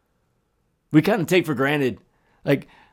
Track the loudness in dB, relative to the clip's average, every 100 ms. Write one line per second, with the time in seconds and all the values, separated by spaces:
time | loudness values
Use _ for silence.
0 | _ _ _ _ _ _ _ _ _ 2
1 | 2 0 0 0 0 -2 -2 0 -2 -4
2 | _ _ _ _ -4 -4 -4 -20 _